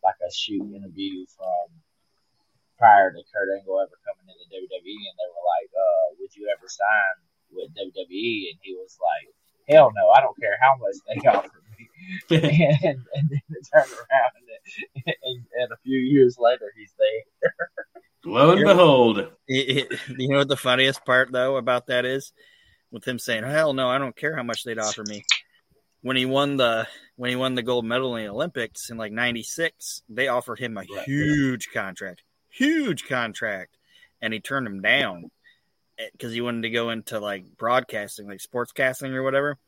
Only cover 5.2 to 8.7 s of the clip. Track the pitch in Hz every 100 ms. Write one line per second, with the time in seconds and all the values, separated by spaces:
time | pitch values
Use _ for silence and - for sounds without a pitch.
5.2 | 90 87 87 85 - - 95 85 - 82
6.2 | 98 101 104 101 92 - 101 107 98 92
7.2 | _ _ _ 87 - 101 95 92 90 92
8.2 | 117 110 95 82 98